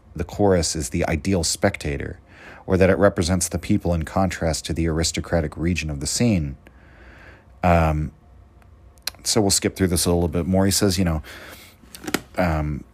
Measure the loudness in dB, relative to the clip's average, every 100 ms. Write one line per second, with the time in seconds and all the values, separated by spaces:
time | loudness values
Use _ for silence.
0 | -16 -10 -8 0 4 4 2 -4 -4 -2
1 | -2 -2 0 0 0 0 -2 -2 -6 -6
2 | -8 -12 -18 -20 -20 -14 0 4 6 6
3 | 4 4 0 0 -2 -4 0 0 0 -2
4 | -2 0 0 0 -2 -2 -4 -2 0 0
5 | -2 -4 -2 -2 -2 -2 -2 -2 -2 -6
6 | -4 0 2 2 -2 -8 -16 -20 -20 -20
7 | -20 -20 -20 -20 -20 -2 2 4 4 2
8 | -2 -8 -20 -20 -20 -20 -20 -20 -20 -18
9 | -16 -10 -2 2 2 2 0 0 0 2
10 | 2 2 2 0 0 2 2 2 2 2
11 | 0 -2 -6 -16 -18 -20 -20 -20 -20 -18
12 | -8 -8 -8 -2 0 0 -2 -6 -10